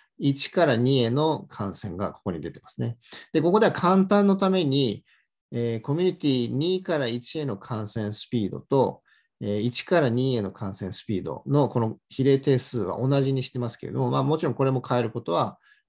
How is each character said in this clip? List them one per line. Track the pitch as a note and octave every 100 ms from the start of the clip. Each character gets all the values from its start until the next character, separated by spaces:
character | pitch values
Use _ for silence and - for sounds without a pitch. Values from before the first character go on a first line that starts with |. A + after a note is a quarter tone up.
| _ -
一 | C#3+ C#3 -
か | F#3 D#3
ら | A#2
二 | B2+ C3+
へ | A2+
の | C3 D#3 C#3+ -
感 | - G2
染 | E2 G2+ F2
が | F2+
こ | - G2+
こ |
に | D#2+
出 | D#2+
て | C#2+
ま | -
す | -
ね。 | A#2+ A#2 - - -
で、 | D#3+
こ | E3
こ | G#3+
で | G3+
は |
簡 | - F3+ F#3+ F#3+
単 | G3+ G3+
の | G3
た | F#3+
め | F#3
に、 | D3 C3+ B2 - - _ _ _ _
え | A#2+ A#2 A2+
ー、 |
コ | C#3+ D#3
ミ |
ュ | F#3
ニ | F3+
テ | D3
ィ | C3 A#2+
二 | B2+ E3+ F#3
か | F#3 D#3
ら | A#2+
一 | A#2+ - D#3
へ | C#3
の | G2
感 | - A2 G#2
染 | A2+ G#2
ス | G#2 -
ピ | A#2+ G2
ー |
ド | -
と、 | - C#3 A2 - _ _ _ -
え | G2+ G#2
ー、 |
一 | A#2+ -
か | - F3
ら | C3
二 | A#2+ C3 A#2+
へ |
の | F#2+
感 | - G2
染 | G2 F#2+
ス | - -
ピ | F#2+
ー |
ド | E2 C2 -
の | C#3+ B2+
こ | B2
の | A2 - _
比 | -
例 | C3+ C3+
定 | C#3+ C3
数 | - A#2+
は | F#2 F2 C3
同 | C#3+
じ | C3+
に | C3+
し | B2
て | B2+
ま | A#2+
す | -
け | -
れ |
ど | C3
も、 | B2+
ま | C#3
あ、 |
も | C3+ D#3
ち | D#3
ろ |
ん |
こ | A2+
れ | C3+
も | C3 -
変 | B2
え |
る | A2+
こ | A#2+
と | D#3
は、 | E3 C3+ - _ _